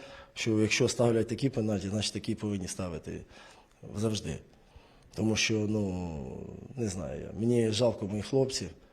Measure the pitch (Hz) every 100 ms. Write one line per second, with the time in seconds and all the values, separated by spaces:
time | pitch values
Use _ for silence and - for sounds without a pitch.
0 | - - - - - 110 107 - 120 -
1 | 120 113 110 107 135 123 110 101 95 104
2 | 104 101 - 107 107 101 90 - 92 80
3 | - 82 - - - - - _ - -
4 | 110 104 - - - - - - - -
5 | - - 110 107 - 110 104 107 98 90
6 | 87 76 64 67 - - - 131 110 95
7 | 71 73 - 87 117 120 113 107 120 107
8 | 98 104 95 135 131 - 90 - -